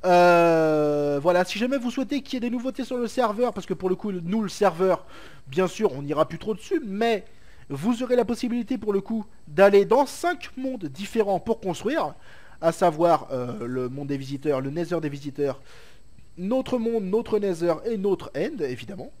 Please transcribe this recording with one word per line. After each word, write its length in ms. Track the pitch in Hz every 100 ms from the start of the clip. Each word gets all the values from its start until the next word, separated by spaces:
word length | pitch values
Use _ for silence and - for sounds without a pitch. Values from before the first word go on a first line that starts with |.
| 180
Euh, 1120 | 175 175 175 170 165 156 156 151 147 147 143
voilà, 220 | 156 180
si 140 | 180 202
jamais 200 | 247 277
vous 140 | 240
souhaitez 300 | 226 262 285
qu'il 140 | - 254
y 20 |
ait 20 |
des 100 | 233
nouveautés 360 | 240 254 262 240
sur 120 | 247
le 100 | 233
serveur, 460 | - 233 202 247
parce 120 | 202 -
que 80 |
pour 160 | 185 185
le 60 | 180
coup, 160 | 214
nous, 300 | 185 170 220
le 80 | 202
serveur, 560 | - 196 165 190 175 - - - - -
bien 200 | 139 185
sûr, 240 | - 214
on 100 | 131
n'ira 280 | 143 151 156
plus 100 | 165
trop 140 | 208
dessus, 280 | 208 - 349 233
mais 400 | 196 233 214 - - - - -
vous 360 | 139 190 240
aurez 120 | 254 247
la 100 | 220
possibilité, 520 | 233 247 240 214 262
pour 160 | 214
le 80 | 196
coup, 240 | - 226 208 - -
d'aller 360 | 147 196 202
dans 220 | 180 247 277
cinq 500 | - 339 359 - -
mondes 300 | 262 254 151
différents 540 | 135 202 226 202 185
pour 180 | 214 226
construire, 540 | 190 160 214 311 160 - - - - -
à 100 | 165
savoir, 560 | 160 175 151 170 156 -
euh, 340 | 131 123 113 120
le 240 | 127 127
monde 180 | 135 143
des 100 | 139
visiteurs, 440 | 135 139 151 135
le 80 | 135
Nether 320 | 151 165 170
des 80 | 151
visiteurs, 500 | 143 143 135 143 123 - - - - - - - -
notre 400 | 185 262 262 254
monde, 280 | 226 226 190
notre 340 | 214 240 214
Nether 360 | 202 165 170 165 233
et 120 | 220
notre 320 | 196 185 - -
End, 220 | 208 285
évidemment. 520 | 143 123 110 98 196 -